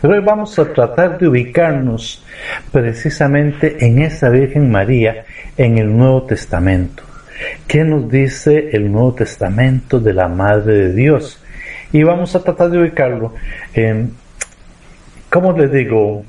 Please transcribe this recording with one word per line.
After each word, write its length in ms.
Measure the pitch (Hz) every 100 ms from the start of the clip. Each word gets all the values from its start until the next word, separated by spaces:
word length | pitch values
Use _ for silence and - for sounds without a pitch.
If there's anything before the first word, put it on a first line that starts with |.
Pero 140 | 147 202
hoy 60 |
vamos 360 | 202 214 208 -
a 80 | 151
tratar 460 | - 120 - 180 180
de 80 | 175
ubicarnos 960 | 123 123 - 170 143 131 113 - - - - - - -
precisamente 1120 | 143 117 113 156 - 143 143 147 143 156 - 120
en 160 | 120
esa 280 | 160 - 131
Virgen 420 | 123 135 147 139
María 540 | 104 101 127 110 110 - - - -
en 220 | 123 113
el 180 | 107 110
Nuevo 280 | 131 131
Testamento. 800 | 131 104 - 87 90 92 87 - - - - - - - -
¿Qué 160 | 147
nos 260 | 160 151 117
dice 600 | 131 135 - - 151 151
el 200 | 107 104
Nuevo 220 | 104 127
Testamento 880 | 123 110 - 95 101 131 131 - 131
de 140 | 110
la 140 | 92 90
Madre 460 | 87 101 107 107
de 200 | 104 92
Dios? 460 | 95 135 143 - - - - - - -
Y 80 | 151
vamos 340 | 156 175 180 180
a 80 |
tratar 280 | 180 165 175
de 80 | 175
ubicarlo 560 | 170 160 127 120 113 - - - - -
en, 380 | 110 110 120 - - - - - - - - - - - -
¿cómo 260 | 175 185 165
les 160 | 139
digo? 520 | 135 113 113 104 104